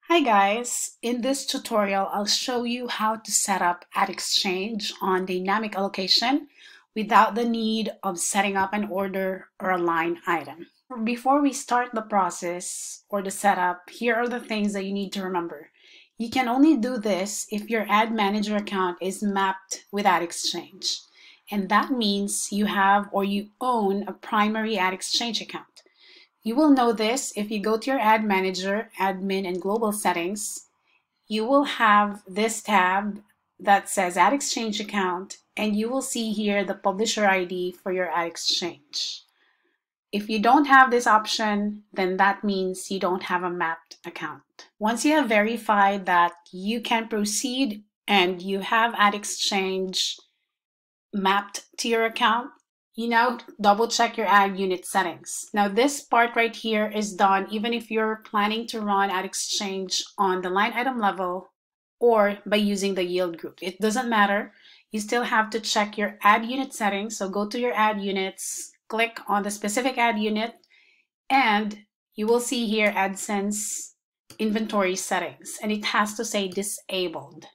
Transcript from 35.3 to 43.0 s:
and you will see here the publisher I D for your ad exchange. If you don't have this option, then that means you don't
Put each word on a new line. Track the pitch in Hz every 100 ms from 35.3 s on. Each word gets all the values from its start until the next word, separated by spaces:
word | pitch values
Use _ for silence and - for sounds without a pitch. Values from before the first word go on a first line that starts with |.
| - _ -
and | 214
you | 208 220
will | 269
see | 254 240 220
here | 208 208 202 190
the |
publisher | 196 202 190 226 220 202
I | 190 175
D | 185 180
for | - 196
your | 185 180
ad | 165 170
exchange. | 165 - - 175 - _ - - - _ _ _ _ _ _ _ _ _
If | 208 208
you | 220
don't | 233 277 277
have | 269 262
this | 240 240
option, | 214 214 - 214 202 208 208 _
then | - 185 190
that | 196 196
means | 214 190 185 185 -
you |
don't | 190